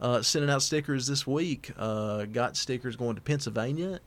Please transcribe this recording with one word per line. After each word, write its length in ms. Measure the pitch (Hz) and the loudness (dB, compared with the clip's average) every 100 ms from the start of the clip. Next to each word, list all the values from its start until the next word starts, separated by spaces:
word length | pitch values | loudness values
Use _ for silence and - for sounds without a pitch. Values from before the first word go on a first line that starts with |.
uh, 220 | 123 123 | 2 2
sending 260 | - 156 143 | 4 2 4
out 140 | 139 | 4
stickers 460 | 135 151 147 139 127 | 2 2 2 0 2
this 180 | 139 - | 0 2
week. 460 | 139 175 139 - - | 0 0 -2 -6 -6
Uh, 480 | 110 107 107 104 104 | -2 0 0 -2 -2
got 300 | 113 123 - | -2 -2 -2
stickers 380 | - 123 127 117 | -2 -2 -4 -2
going 200 | 120 113 | -2 -2
to 40 | |
Pennsylvania, 800 | - 143 131 110 117 147 180 180 | -2 -2 0 -2 -2 -2 -4 -6